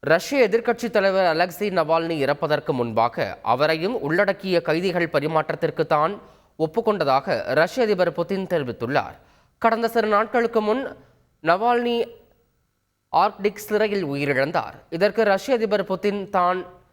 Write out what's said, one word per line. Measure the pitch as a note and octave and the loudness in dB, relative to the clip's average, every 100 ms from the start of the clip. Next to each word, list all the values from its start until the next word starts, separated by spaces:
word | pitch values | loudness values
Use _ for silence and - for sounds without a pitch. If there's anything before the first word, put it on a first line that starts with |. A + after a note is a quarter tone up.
| C#3 | 2
ரஷ்ய | E3 - C#4 A3 | 0 2 2 2
எதிர்க்கட்சித் | A#3 A#3 A#3 A#3 G#3+ | 2 0 -2 0 0
தலைவர் | G3 F#3+ F3+ | 2 2 2
அலெக்சி | D#3+ F3+ E3 G#3 F#3 | 2 -2 -2 -2 0
நவால்னி | D3+ E3 E3 E3 | 2 0 0 -2
இறப்பதற்கு | C3+ C#3+ D#3 D3 - C#3+ | 0 0 0 -2 0 -2
முன்பாக | A#2+ A2 A#2 - A2 E2 - | 0 2 0 0 -4 -4 -2
அவரையும் | B2+ D3+ D#3+ F3+ B3 C#3+ | 2 2 0 -2 -4 -2
உள்ளடக்கிய | E3+ G3+ G3 F#3+ F3 E3+ | 0 0 0 0 0 2
கைதிகள் | D#3 F#3 F3 E3 | 0 0 -2 0
பரிமாற்றத்திற்கு | D3 D3 D#3+ D3+ D#3+ D#3 - D#3 | 0 0 -2 -2 -4 -4 -2 0
தான் | D3+ D#3+ G3+ - _ _ _ | 0 0 -4 -14 _ _ _
ஒப்புக்கொண்டதாக | D#3+ A#3 A3+ G#3 C#3+ C3+ D#3+ B2+ - C3+ | -4 0 0 0 2 0 0 -4 0 2
ரஷ்ய | F3 - A3+ | 2 2 0
அதிபர் | G3 F3 E3+ | 2 0 0
புதின் | E3+ G3 F#3 | -4 -4 -2
தெரிவித்துள்ளார். | F3 C3 A2+ A2+ C#3 - - _ _ _ _ | -2 -2 -6 -2 -2 -2 -12 _ _ _ _
கடந்த | A3+ A3+ A3+ | 0 2 0
சில | A#3 G#3+ G#3 | 0 2 2
நாட்களுக்கு | A3 B3 A#3 A#3 G#3+ | 2 0 0 0 0
முன் | F#3+ - - - _ _ _ D#3 | -2 -4 -12 -20 _ _ _ 0
நவால்னி | F3+ A#3 A#3+ A#3+ A#3 - - _ _ _ _ _ _ _ _ _ D3+ | 2 2 2 0 -2 -2 -8 _ _ _ _ _ _ _ _ _ 0
ஆர்க்டிக் | G3 G3+ G3+ G#3 - | 0 0 -4 -4 -4
சிறையில் | G#3 G#3+ G3+ D#3 | 0 0 0 -2
உயிரிழந்தார். | C#3 C#3+ C3+ C#3 D#3 G#2+ - - E3 | -2 0 0 2 0 -4 -12 -10 0
இதற்கு | G3+ G3+ G#3+ | 0 2 2
ரஷ்ய | G3 A3+ B3 | 2 2 0
அதிபர் | A3 G3+ F#3 | 2 0 -2
புதின் | F#3 G#3 G3+ G3 G3 | -2 -2 -2 -2 0
தான் | F3+ F#3 F3 - _ | 0 0 -6 -18 _